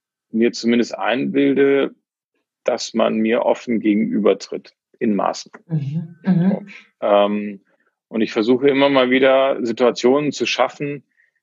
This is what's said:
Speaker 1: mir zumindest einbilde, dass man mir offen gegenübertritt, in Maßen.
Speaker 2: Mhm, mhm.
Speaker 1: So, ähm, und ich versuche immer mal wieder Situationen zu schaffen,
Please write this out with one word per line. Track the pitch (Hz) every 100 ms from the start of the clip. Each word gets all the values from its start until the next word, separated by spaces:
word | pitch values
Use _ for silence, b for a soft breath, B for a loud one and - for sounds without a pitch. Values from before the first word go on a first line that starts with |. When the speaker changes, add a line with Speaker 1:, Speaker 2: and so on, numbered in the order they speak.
| _ _ _
Speaker 1:
mir | 110 117
zumindest | - 117 120 110 -
einbilde, | 101 127 143 139 139 131 139 139 135 - _ _ _ _ _ _
dass | - 117 -
man | 113 113 110
mir | 110 120
offen | - 120 - 113
gegenübertritt, | 107 104 110 87 101 98 - - - _ _ _
in | 117
Maßen. | 98 87 - - - -
Speaker 2:
Mhm, | 156 135 160 170 -
mhm. | 190 165 185
Speaker 1:
So, | - B B B _
ähm, | 107 101 101 104 104 98 _ _ _ _ _
und | 117
ich | 107
versuche | 120 107 127 143
immer | 135 143
mal | 135 127
wieder | 127 135 135 135 135
Situationen | 117 113 123 - 120 139 147
zu | - 117
schaffen, | - 131 - 147 143 - _ _ _